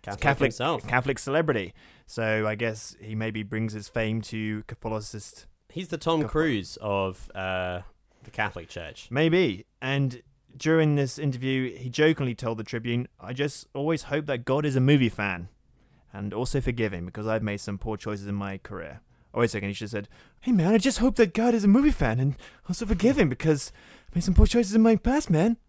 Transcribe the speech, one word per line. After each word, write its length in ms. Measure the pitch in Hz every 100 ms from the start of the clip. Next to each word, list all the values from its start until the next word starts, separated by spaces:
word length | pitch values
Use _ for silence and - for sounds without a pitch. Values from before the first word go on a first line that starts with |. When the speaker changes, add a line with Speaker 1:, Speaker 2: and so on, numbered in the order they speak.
| -
Speaker 1:
Catholic 160 | 101
Speaker 2:
Catholic, 260 | 147 139 135
Speaker 1:
himself. 400 | - 131 143 -
Speaker 2:
Catholic 320 | 123 131 127
celebrity. 540 | - 147 160 120 90 - - - _
So 400 | - 110 110 107
I 80 | 107
guess 400 | 117 110 - -
he 140 | 107 110
maybe 280 | 110 107
brings 300 | 104 110 110
his 140 | 107 101
fame 320 | 120 110 113
to 400 | 107 110 107 107 -
Catholicist. 800 | - 113 110 107 107 - - - _ _
Speaker 1:
He's 180 | - 185
the 80 | 160
Tom 220 | 165 160
Speaker 2:
Catholic. 100 | 135
Speaker 1:
Cruise 460 | 151 160 110 87 -
of, 480 | 107 98 95 92 - 98
uh, 460 | 95 92 90 90 - _ _ _
the 80 | -
Catholic 380 | - 104 87 82
Church. 380 | - 80 - -
Speaker 2:
Maybe. 560 | 123 160 175 165 95 - _
And 400 | 131 139 135 123 _ _ _ 135
during 400 | 156 160 151 143
this 220 | 135 -
interview, 560 | 147 127 131 131 127 98
he 120 | 123
jokingly 440 | 120 156 156 131 113
told 220 | 123 113
the 60 |
Tribune, 440 | 107 117 120 120 127 _
"I 140 | 92
just 340 | 123 143 - -
always 300 | 139 147 160
hope 220 | - 143 147
that 180 | 127 120
God 180 | 139 151
is 100 | 131
a 40 |
movie 300 | 127 143 120
fan 400 | - 101 90 90 _ _ _ _ _ _
and 200 | 101 101
also 280 | 101 123 139
forgive 320 | 117 120 110
him 120 | 90 90
because 220 | 104 110
I've 160 | 110
made 140 | 104 101
some 200 | - 101
poor 200 | 110 107
choices 300 | 110 104 101
in 80 | 101
my 220 | 98 95
career." 420 | - 95 80 - _ _ _
Oh, 60 | -
wait 60 | 117
a 40 |
second, 180 | 107 98
he 40 |
should 120 | 98 104
have 60 |
said, 160 | 110 101 - - _
"Hey, 120 | -
man, 200 | 220 165
I 40 | 226
just 220 | 277 -
hope 160 | 247 220
that 160 | 214
God 200 | 226 240
is 120 | 233 202
a 20 |
movie 240 | 220 294
fan 280 | - 131 117
and 140 | 135 135 - - -
also 160 | 180 208
forgive 320 | 180 214 277
him 100 | 165
because 460 | 127 160 147 - - - - -
I 40 | 175
made 80 |
some 100 | 180
poor 140 | 180 214
choices 260 | 233 202
in 80 | 220
my 140 | 226 220
past, 340 | - 285 -
man." 280 | 156 208 233